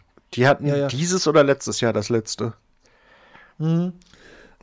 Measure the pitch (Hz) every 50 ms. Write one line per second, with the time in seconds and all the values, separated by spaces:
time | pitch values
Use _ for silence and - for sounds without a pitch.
0 | _ _ _ _ _ _ - 120 123 139 143 - 139 147 143 143 143 139 131 127
1 | 165 175 185 185 - 156 147 160 143 139 139 139 - - 104 - 123 117 104 107
2 | 101 - 120 113 107 - - - 110 117 110 - _ _ _ _ _ _ _ _
3 | _ _ _ _ _ _ - - - _ _ - 156 160 165 170 175 185 175 180
4 | - _ - - - - - - - - _ _